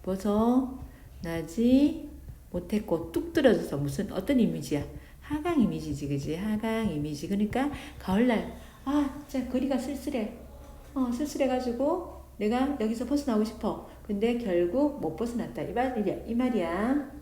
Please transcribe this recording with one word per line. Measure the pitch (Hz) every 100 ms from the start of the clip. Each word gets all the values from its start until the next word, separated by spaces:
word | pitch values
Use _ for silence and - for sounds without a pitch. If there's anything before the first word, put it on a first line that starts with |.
벗어나지 | - 190 208 208 233 254 254 - - - - - 170 165 160 - 240 262 294 - - - - - -
못했고 | 180 175 208 - 165 165
뚝 | 330 -
떨어져서 | 330 269 170 - 143
무슨 | 143 - 202
어떤 | 180 - 269
이미지야? | 185 165 139 147 139 - - -
하강 | - 302 339 320
이미지지, | 190 156 156 139 143
그지? | 143 143 160
하강 | 214 214 226 220 214
이미지. | 151 151 143 170
그러니까 | 202 208 240 285 277 - -
가을날, | - 190 247 208 - - - -
아, | 269 294 269 - -
진짜 | 262 -
거리가 | 254 262 262
쓸쓸해. | 240 277 - 262 - - - - - - -
어, | 269 247
쓸쓸해가지고 | 233 294 - 262 254 247 233 285 359 - - - -
내가 | 208 240 277 285
여기서 | 220 233
벗어나고 | 247 285 277 226
싶어. | 220 - 208 165 - - -
근데 | 202 226 240
결국 | 226 175 175 254 294 -
못 | 160
벗어났다. | - 233 226 156 -
이 | 147
말이야, | 202 262 240 190 - -
이 |
말이야. | 233 254 226 170 175 226 294 277 -